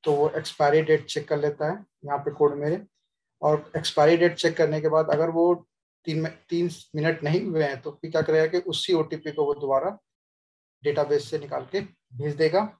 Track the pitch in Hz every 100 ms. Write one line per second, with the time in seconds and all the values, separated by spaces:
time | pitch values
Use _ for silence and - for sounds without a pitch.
0 | 156 143 151 156 151 - 143 151 156 156
1 | - 147 147 151 147 147 151 202 - _
2 | 143 143 143 143 147 143 147 185 208 _
3 | _ _ _ _ 151 151 - 156 151 -
4 | 151 170 175 170 170 165 160 151 151 156
5 | 156 151 165 165 170 175 _ _ _ _
6 | - 156 160 - _ 170 175 170 - 151
7 | 160 160 147 175 214 160 143 135 151 -
8 | 156 160 156 160 156 175 180 165 - 170
9 | 151 156 156 147 143 147 139 135 170 208
10 | _ _ _ _ _ _ _ _ 147 147
11 | 147 147 - 151 143 139 131 196 208 _
12 | _ 120 147 147 156 180 214 -